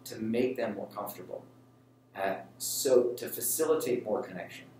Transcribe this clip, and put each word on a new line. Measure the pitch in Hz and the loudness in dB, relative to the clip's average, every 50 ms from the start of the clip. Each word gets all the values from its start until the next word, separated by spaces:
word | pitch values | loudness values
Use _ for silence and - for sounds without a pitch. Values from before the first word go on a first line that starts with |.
| - | -14
to | - - | -12 -8
make | 113 110 110 113 120 127 127 127 | -4 -2 0 2 4 2 2 2
them | - 113 107 104 | 0 -2 -2 -2
more | 98 98 101 - | -4 -6 -8 -8
comfortable, | 104 101 101 - - 92 - - - - - - - - - - - - _ _ _ _ _ - | -8 -8 -8 -8 -10 -12 -10 -12 -12 -12 -14 -20 -20 -20 -20 -20 -20 -20 _ _ _ _ _ -6
uh, | 98 95 98 95 - - - - - | -2 0 0 0 -2 -6 -12 -12 -8
so | - - - - - 139 127 123 120 120 - | -6 -4 -2 0 4 6 8 8 8 6 2
to | - 113 - | -2 -6 -8
facilitate | - - 120 - - - 160 156 160 147 - 127 120 - - | -6 -4 -2 -2 0 2 4 4 4 2 2 2 0 0 0
more | 107 104 98 | 0 0 -2
connection. | - - 90 87 85 - - - - - - | -2 -4 -8 -10 -10 -10 -12 -14 -16 -18 -20